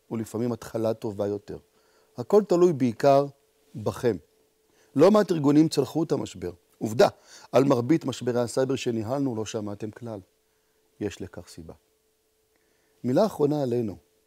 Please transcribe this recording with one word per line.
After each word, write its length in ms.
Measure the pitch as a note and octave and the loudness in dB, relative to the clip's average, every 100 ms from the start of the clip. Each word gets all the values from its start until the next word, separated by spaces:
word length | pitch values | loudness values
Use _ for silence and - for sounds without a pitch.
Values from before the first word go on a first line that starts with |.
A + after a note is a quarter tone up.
| _ | _
הוא 100 | A2+ | -8
לפעמים 340 | A2 G#2+ A#2+ | -6 -6 -4
התחלה 420 | A2+ - A2+ A2 | -6 -8 -4 -4
טובה 340 | A2 A2+ G2+ G2+ | -4 -8 -6 -4
יותר. 300 | G2+ - D#2+ _ _ _ _ _ - | -4 -8 -16 _ _ _ _ _ -14
הכל 260 | A#2+ G#3 G3+ | 2 2 4
תלוי 260 | F3 F3+ | 4 4
בעיקר 520 | C#3 B2+ G#2+ C#3 C#3 C#3+ - _ _ _ - | 4 -2 2 4 4 2 -8 _ _ _ -8
בכם. 420 | G#2 G2+ B2 F2+ - _ _ _ _ _ _ C3+ | -6 -2 -2 -2 -8 _ _ _ _ _ _ 4
לא 160 | F3 | 6
מעט 200 | G#3+ G3 | 6 2
ארגונים 380 | E3 C#3 D3+ D#3+ | 0 4 4 4
צלחו 340 | - C3 D3+ | 2 -2 -4
את 80 | E3 | -2
המשבר. 400 | C3+ A2+ F#2 F2+ F2 _ _ | -4 -6 -10 -12 -12 _ _
עובדה, 300 | A#2 A2+ - - _ - - | -6 2 2 2 _ -20 0
על 120 | C3 | 2
מרבית 420 | C#3 B2 B2 D#3+ C3+ | 4 2 2 0 0
משברי 360 | - B2 A#2+ | -4 -4 -2
הסייבר 340 | A#2+ - C3 C3+ | -2 -2 0 -2
שניהלנו 600 | B2+ A#2 G#2+ C#3 C3+ A2 | -2 -4 -4 -4 -2 -4
לא 100 | G#2 | -6
שמעתם 460 | A2+ G#2 G2+ G#2+ | -8 -8 -10 -12
כלל. 280 | - A#2 G#2 - _ _ _ _ _ _ _ | -12 -14 -14 -16 _ _ _ _ _ _ _
יש 220 | G#2 - | -8 -8
לכך 260 | F#2+ - E2+ | -14 -14 -18
סיבה. 260 | - D#2+ - _ _ _ _ _ _ _ _ _ _ _ _ | -20 -20 -20 _ _ _ _ _ _ _ _ _ _ _ _
מילה 220 | B2 C#3 G#3 | -2 2 0
אחרונה 380 | - C#3+ D3+ | 0 -2 0
עלינו. 340 | C3 A#2+ A2 F2 _ _ | -2 -2 -4 -8 _ _